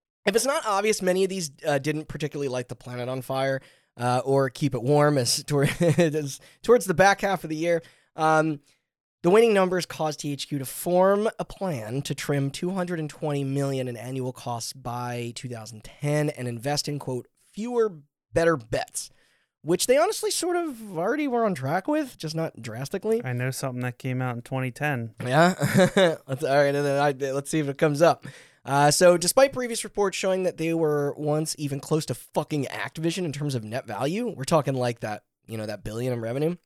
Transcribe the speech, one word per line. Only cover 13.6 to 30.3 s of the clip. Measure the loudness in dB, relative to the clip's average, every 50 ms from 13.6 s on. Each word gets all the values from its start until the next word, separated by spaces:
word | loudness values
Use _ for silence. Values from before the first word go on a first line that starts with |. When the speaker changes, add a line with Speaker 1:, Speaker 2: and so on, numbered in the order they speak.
| -2 -2 -2 -4 -4
Speaker 1:
in | -6 -8 -10
annual | -10 -8 -6 -6 -6 -6
costs | -8 -8 -8 -8 -8 -8 -8 -10
by | -12 -12 -10 -10 -8 -6 -6 -6 -6 -6 -8 -8 -10
two | -10 -10 -10
thousand | -10 -10 -14 -16 -18 -18 -18
ten | -20 -14 -6 -2 0 0 2 0 0
and | -2 -4 -6 -8
invest | -6 -6 -4 -2 -2 -2 -2 -4
in, | -4 -6
quote, | -6 -6 -8 -8 -8 _ _ _ _ _
"fewer, | -12 -10 -6 -2 0 0 0 0 -2 -8 -20 _ _ _ _ _
better | 0 2 4 4 2
bets," | 2 -2 -6 -6 -6 -6 -6 -8 -12 -12 -12 _ _ _ _ _ _ _ _ _ _
which | -4 -2 -2 0 4
they | 4 4 4
honestly | 4 2 0 -2 -4 -4
sort | -4 -2 -2 0 0
of | 0 -2 -4 -8 -10 -12 -10 -6
already | -2 -2 -2 0 0 -2 0
were | 0 0 0
on | 0 0
track | -2 -2 -2 -2 -2 0
with, | 0 0 -2 -2 -4 -8
just | -10 -10 -6 -4
not | -4 -4 -6 -6 -10
drastically. | -12 -12 -10 -10 -8 -6 -6 -6 -2 -2 -2 -2
Speaker 2:
I | -2 -4 -4
know | -2 -2 -4
something | -4 -4 -6 -6 -6 -4
that | -6 -6 -6 _
came | -8 -6 -4 -2
out | -2 -4 -4
in | -6
twenty | -8 -6 -6 -4 -4 -4
ten. | -6 -4 -4 -4 -2 -4 -6 -8 -10 -8
Speaker 1:
Yeah? | -4 2 4 6 6 4 4 2
<laughs> | 0 2 4 6 4 6 6 4 4 4 4 0 _
Let's, | -8 -6 -4
all | 0 2 4
right, | 4 4 4 2
and | 2 0
then | 2 2 2
I, | 2 2 0 0 -4 -4
let's | -2 -4 -4 -2
see | -2 -2
if | -2 -2
it | 0
comes | 2 2 2 4 6
up. | 6 6 6 2 -2 -18 -18 -18 -20 _ _ _ -6
Uh, | 0 2 4 6 6
so | 6 8 8 8 8 8
despite | 4 2 6 6 6 4
previous | 4 -2 -6 -4 -6 -6 -8
reports | -6 -2 0 0 0 0
showing | 0 0 0